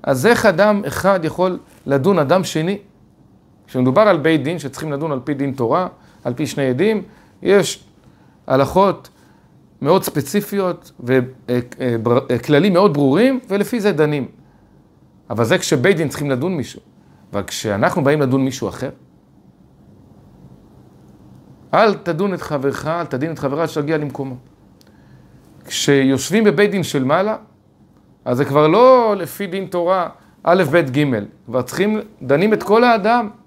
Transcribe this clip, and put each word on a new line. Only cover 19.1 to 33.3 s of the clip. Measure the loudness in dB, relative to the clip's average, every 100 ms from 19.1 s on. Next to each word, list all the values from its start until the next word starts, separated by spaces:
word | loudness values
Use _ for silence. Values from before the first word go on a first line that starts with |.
| _ _ _ _ _ _ _ -20 -20 -20 -20 -20 -20 -20 -20 -20 -20 -20 -20 -20 -20 -20 -20 -20 -20 -2
"אל | 2 2
תדון | 2 -4 -2 -2
את | -4
חברך, | -6 -4 -4 -4 -6
אל | -6 -4
תדין | -4 -4
את | -4
חברה | -4 -2
עד | -4
שתגיע | -4 -2 -2
למקומו." | -4 -8 -10 -10 -18 _ -20 _ _ _ -20 -20 -20 -20 -20 -20 -12
כשיושבים | -4 2 4 4 0 0 2
בבית | 2 2 0
דין | 0
של | -2 -2
מעלה, | 0 0 0 -6 -12 _ _ _ _ _ _ _ -4
אז | -2
זה | 0
כבר | 2 4
לא | 6 6 6 4 -2
לפי | -6 -10 -8
דין | -6 -6
תורה, | -4 0 0 -2 -8 _ _
א', | 2 2 4
ב', | 2 2 0
ג', | 0 -2 -4 -16 -6
כבר | -4
צריכים, | -4 -2 -2 -2 -8 -16
דנים | 0 2 2
את | 0
כל | 2 4
האדם. | 4 2 2 0 -2